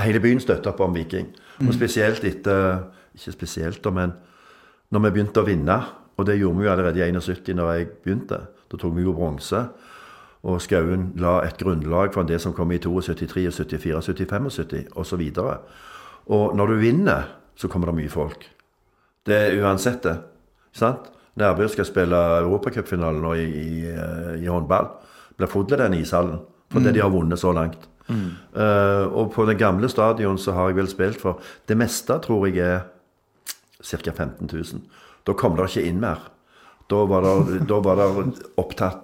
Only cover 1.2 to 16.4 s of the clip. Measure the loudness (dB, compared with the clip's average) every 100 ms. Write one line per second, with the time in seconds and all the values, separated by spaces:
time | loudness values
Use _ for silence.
1.2 | -8 -14 -16 -2 0 2 0 2 2 2
2.2 | -2 -2 0 2 2 0 -4 -16 _ -18
3.2 | -14 -12 -10 -6 -6 -4 -2 0 -2 -4
4.2 | -16 _ -20 -20 _ _ -4 2 2 2
5.2 | 2 2 2 2 2 0 -2 -12 -10 -4
6.2 | 0 2 2 2 2 2 2 0 0 0
7.2 | -4 -6 -4 -2 0 -2 -4 -6 -4 -4
8.2 | -4 -8 -10 -20 _ -8 -4 -2 0 0
9.2 | -2 -4 -4 -4 -4 -8 -20 -20 -20 -20
10.2 | -20 _ -4 -4 0 0 2 0 -4 -2
11.2 | 2 2 0 -4 -2 -2 0 0 0 0
12.2 | -2 -2 -4 -4 -2 -2 -2 -2 -2 -6
13.2 | -6 -2 -2 -4 -6 -6 -4 -4 -4 -4
14.2 | -4 -4 -4 -6 -8 -8 -10 -10 -6 -4
15.2 | -4 -4 -4 -6 -12 -20 -20 -20 -20 -14
16.2 | -2 2